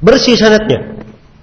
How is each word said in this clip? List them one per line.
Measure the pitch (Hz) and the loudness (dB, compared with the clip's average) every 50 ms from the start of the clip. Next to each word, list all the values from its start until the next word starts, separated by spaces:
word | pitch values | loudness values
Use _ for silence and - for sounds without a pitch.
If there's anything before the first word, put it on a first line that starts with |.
bersih | 156 196 254 269 - 262 240 | 0 2 2 2 2 0 2
sanadnya. | 185 208 220 214 214 220 220 127 104 - - - - - - - - _ - - - | 2 2 2 2 0 0 -2 -4 -4 -6 -10 -16 -18 -18 -20 -20 -20 _ -20 -20 -20